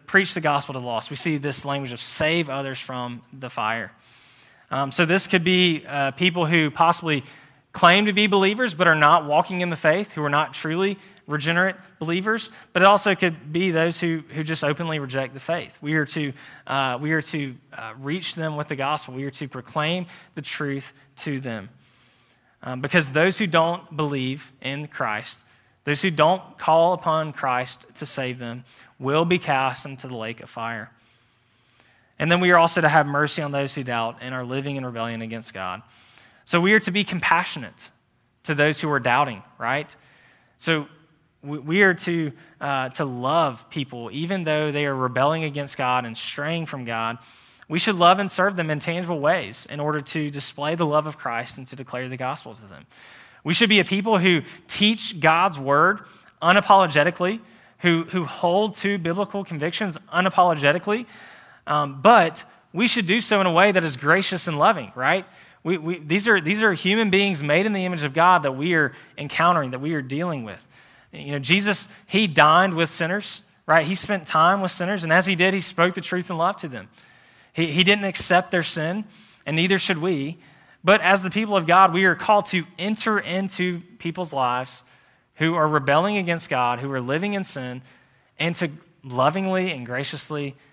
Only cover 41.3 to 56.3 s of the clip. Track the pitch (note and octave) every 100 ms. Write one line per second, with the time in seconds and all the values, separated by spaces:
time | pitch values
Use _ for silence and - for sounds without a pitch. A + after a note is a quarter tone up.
41.3 | _ C#3 D3+ C#3+ F#3 G3 F3 - E3+ D3+
42.3 | - - - C#3+ C3+ C3 - C#3+ B2 C3
43.3 | E3 D3 A#2 - D#3 C3 A#2+ A#2 C3 E3+
44.3 | F#3+ D#3 D3+ D3+ D3 C#3+ C3+ B2+ B2 C#3+
45.3 | D#3+ D#3 C#3+ C#3+ - B2+ B2+ A#2 G#2+ -
46.3 | - D3 E3 D#3+ C#3 A#2 A2+ A2+ A#2+ -
47.3 | - _ _ - E3 - F#3 F3 F#3+ G3
48.3 | - G3 F3+ D#3+ D3+ E3+ E3+ F3 D#3+ D3
49.3 | F3+ G2+ A2+ - C#3+ D3 D3+ C#3 D#3+ D3
50.3 | C#3+ - - D3 E3+ D#3 D3+ D3+ C#3 B2+
51.3 | A#2 A#2+ - B2+ C3 B2+ B2 B2+ B2+ B2+
52.3 | D3 - A2+ G2+ D2 - - - - -
53.3 | - D3 E3+ A3+ G#3 E3+ G3 G#3+ G3+ F#3
54.3 | E3 - - - - G#3 A3 - F3+ D#3+
55.3 | E3 F#3+ D3 C3+ C#3+ F3 G#3 - - _